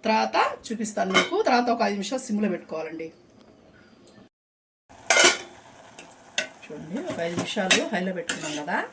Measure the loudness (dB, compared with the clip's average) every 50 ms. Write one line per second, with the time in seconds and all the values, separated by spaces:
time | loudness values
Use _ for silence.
0 | 2 2 2 2 2 2 2 2 2 2 0 -6 -8 -10 -6 -4 -4 -4 -2 -2
1 | -2 2 4 2 2 4 2 2 4 4 4 4 4 2 2 2 2 0 0 -2
2 | -2 -2 -4 -4 -2 -2 0 0 2 0 0 -2 -6 -8 -8 -8 -6 -8 -8 -8
3 | -10 -10 -12 -18 _ -20 _ -20 -20 -20 -20 -20 -20 -20 -20 -20 -20 -20 -20 -20
4 | -20 -20 -20 -20 -20 _ _ _ _ _ _ _ _ _ _ _ _ _ -20 -20
5 | -2 2 4 8 8 6 6 4 -6 -14 -20 -20 -20 -20 -20 -20 -20 -20 -20 -20
6 | -20 -20 -20 -20 -20 -6 -6 -4 -4 -4 -10 -20 -18 -16 -14 -14 -12 -10 -10 -8
7 | -8 -6 -6 -6 -6 -6 -4 -6 -6 -4 -4 -4 2 4 4 4 4 0 -2 -2
8 | -2 -2 -4 -6 -6 -6 -6 -6 -4 -6 -6 -6 -4 -4 -4 -4 -4 -6